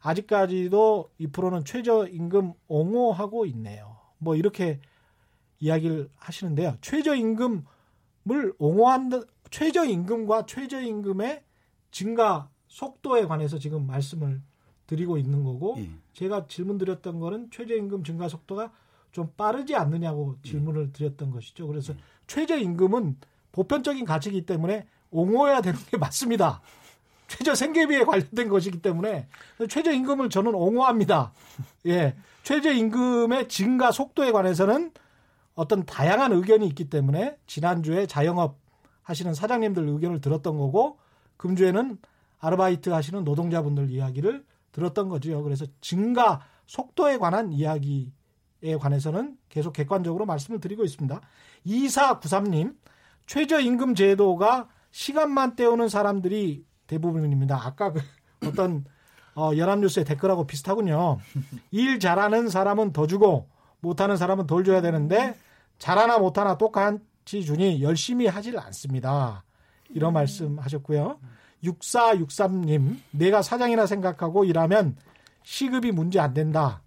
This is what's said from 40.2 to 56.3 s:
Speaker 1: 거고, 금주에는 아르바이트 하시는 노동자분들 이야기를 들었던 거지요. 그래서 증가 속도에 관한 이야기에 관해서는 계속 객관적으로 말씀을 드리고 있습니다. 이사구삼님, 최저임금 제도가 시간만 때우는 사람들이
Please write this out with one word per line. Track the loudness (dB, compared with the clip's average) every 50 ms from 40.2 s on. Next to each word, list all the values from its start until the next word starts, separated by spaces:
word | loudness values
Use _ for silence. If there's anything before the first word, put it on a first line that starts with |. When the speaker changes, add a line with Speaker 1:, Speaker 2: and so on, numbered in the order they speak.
| -2 -2 -2 -2 -2 -4 -2 -2
Speaker 1:
거고, | -2 0 2 2 2 0 -2 _ _ _ _ _ _ _ _ _
금주에는 | -4 -4 2 4 4 4 4 2 0 -2 -6 -10 -16 _ _ _ _ _ _ _
아르바이트 | -2 -2 2 2 2 2 2 0 -2 -2
하시는 | -2 -2 -2 -2 -6 -4 -2
노동자분들 | -2 0 0 0 0 -2 -2 -2 -2 -2 -2 -2 -2
이야기를 | -2 -4 -4 -4 -4 -2 -2 -2 -2 -2 -10 _ _ _ _ _
들었던 | _ -4 -4 -2 -2 -2 -4 -2
거지요. | -4 -6 -4 -4 -4 -4 -4
그래서 | -4 -4 -4 -6 -10 -14 _
증가 | -10 -4 -2 0 0 0 2 4 4 4 4 2 -6 _ _ _ _
속도에 | _ -10 -10 -10 -8 _ 0 2 2 2 2
관한 | 0 0 0 0 -2 -2
이야기에 | -2 -2 -2 -2 -2 -2 -4 -4 -4 -4 -6 -8 -12 _ _ _ _ _ _ _ _ _ -6 -4 -4 -2
관해서는 | 0 0 0 0 0 -2 -4 -4 -4 -6 -8 -16 _ _
계속 | -6 -4 -4 -4 -4
객관적으로 | -6 -4 -2 -2 -2 -2 -2 -4 -4 -4
말씀을 | -4 -4 -6 -6 -8 -10 -8
드리고 | -8 -8 -4 -2 -2
있습니다. | -2 -2 -4 -4 -4 -4 -6 -12 _ _ _ -20 -20 -20 _ _
이사구삼님, | -4 -2 0 0 0 2 2 4 4 2 0 -2 -2 0 0 0 2 0 0 0 -2 -4 _ _ -20 _ _ _ _ _ _ _
최저임금 | -6 -2 -2 0 2 2 2 4 2 2 0 0 0 2
제도가 | 4 6 6 6 6 6 4 4 4 4 4 4 2 -2 -8 _ _ _ _
시간만 | _ -10 -8 -4 0 0 0 2 2 2 0 0 0
때우는 | 2 2 4 4 4 2 0
사람들이 | 0 0 0 2 0 0 -2 -2